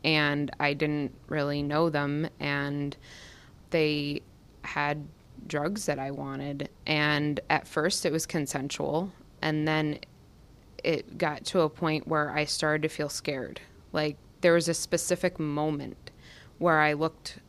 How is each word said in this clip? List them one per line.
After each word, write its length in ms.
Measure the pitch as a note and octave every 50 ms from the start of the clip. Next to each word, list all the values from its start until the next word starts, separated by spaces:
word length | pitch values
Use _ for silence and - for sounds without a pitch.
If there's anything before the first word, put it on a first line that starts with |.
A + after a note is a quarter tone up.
| -
and 460 | D#3 D#3 D3+ D3 D3 D3 D3 D3 C3+ - -
I 140 | D3 C#3+ C#3+
didn't 400 | C#3 D#3 D3+ D3 D3 C#3+ C3+ - - -
really 340 | - D#3 D3+ C#3+ C#3+ C#3+ D3
know 300 | C#3+ C#3+ D3 D3+ E3+ E3
them, 360 | D3+ D3 C#3+ C#3+ C#3+ D3 D#3+ E3 - -
and 580 | D3 C#3+ C#3+ C#3+ C#3+ C#3+ C#3+ C#3+ C#3+ C#3+ - - - - - - - - - - - - - - - -
they 540 | - E3 D#3 D3+ D3+ D3 C#3+ D3 C#3+ - - - - - - - - - -
had 440 | - - D3 D3 D3 D3 D3+ D3 - - - - - - - -
drugs 400 | - D#3+ D3 D3 E3+ G#3 G#3+ -
that 140 | - D3 C3+
I 100 | C3+ C#3
wanted, 600 | C#3 C#3+ C#3+ C3+ C3+ C3+ C#3 C#3+ C#3+ C#3 C#3+ C#3 - - -
and 520 | - D#3 D3+ D3+ D3+ D3+ D3 D3 D3+ D3 - - -
at 160 | D#3 D3+ -
first 360 | - - D#3 D3+ F#3 G3+ - -
it 80 | E3+
was 140 | D3 D#3+ D#3+
consensual, 880 | - - E3 C#3+ C3+ - D3 C3+ C#3+ - - D3 C#3 D3 D#3+ F#3 G3 - - - - - - -
and 240 | D#3 D#3 D3+ D3+
then 320 | D#3 D#3 D#3 D#3 D3 D3 - - - - - - - - - - - - - - - - - -
it 360 | - D#3+ - - - - E3+
got 260 | F3 D3+ D3+ - -
to 160 | - - F#3+
a 80 | D#3+ D3+
point 380 | - - E3+ D#3 D#3 D3+ -
where 240 | - D#3+ D3+ D3 D3
I 140 | - D3+ D3+
started 360 | C#3+ - - - D3+ D3+ D#3
to 80 | D3+ D3+
feel 200 | - - D3+ C#3+
scared. 520 | - - - - C#3+ C3 A#2+ - - - - - - - - -
Like, 260 | - D#3 D3+ D3+ C#3+ - - - - -
there 120 | - F3 E3+
was 140 | E3+ D#3+
a 60 | E3 E3
specific 680 | - - - - E3+ - - F3+ F3 - F3 - -
moment 720 | D#3 D3+ C#3+ D3 D3+ D#3 D3+ C#3+ C3+ - - - - - - - - - - - - - -
where 220 | - D#3+ F3 D#3+ D#3
I 140 | D3+ D3+ D3
looked 460 | D3 D#3+ D#3+ - - - - - - -